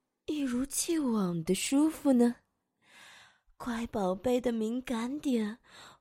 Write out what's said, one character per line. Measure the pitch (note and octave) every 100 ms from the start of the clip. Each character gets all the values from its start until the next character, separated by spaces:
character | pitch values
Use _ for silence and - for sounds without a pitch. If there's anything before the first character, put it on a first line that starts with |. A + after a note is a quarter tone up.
| _ _ -
一 | D4+
如 | C4+ A#3+ C#4
既 | - - D#4+
往 | C4+ A3 F#3 E3+
的 | D#3+
舒 | F#3+ - C#4 D#4+
服 | - C#4+
呢？ | B3 A#3+ A#3+ _ _ _ _ _ - - - - _ _ -
乖 | B3 A3+ A#3
宝 | A3+ F#3
贝 | F#3+ B3+ B3
的 | A#3+
敏 | A3+ A3 B3
感 | B3+ A3+ B3 D4
点， | D4 A#3 G#3 A#3 _ - - -